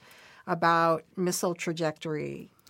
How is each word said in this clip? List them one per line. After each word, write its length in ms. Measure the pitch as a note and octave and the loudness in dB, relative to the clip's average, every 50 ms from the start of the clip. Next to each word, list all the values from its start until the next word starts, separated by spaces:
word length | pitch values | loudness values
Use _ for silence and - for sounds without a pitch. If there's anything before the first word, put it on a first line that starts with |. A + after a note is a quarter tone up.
| - - - - - - - - - | -20 -20 -20 -20 -20 -20 -20 -16 -6
about 580 | - F3+ E3 E3+ E3+ E3+ E3 E3 E3 E3 - - _ - | -6 -4 2 4 4 4 6 6 4 2 2 -2 _ -6
missile 400 | - F#3 F3+ F3+ - - F#3 E3+ | -2 -2 0 0 0 -2 -2 -2
trajectory 960 | - - F3+ E3 D#3+ E3 D#3 D#3 - - E3 D#3 D3+ C#3+ C#3+ C#3 - - - _ _ _ - | -2 -4 -6 -4 -2 -2 -2 -2 -4 -6 -6 -6 -4 -6 -6 -8 -10 -14 -18 _ _ _ -18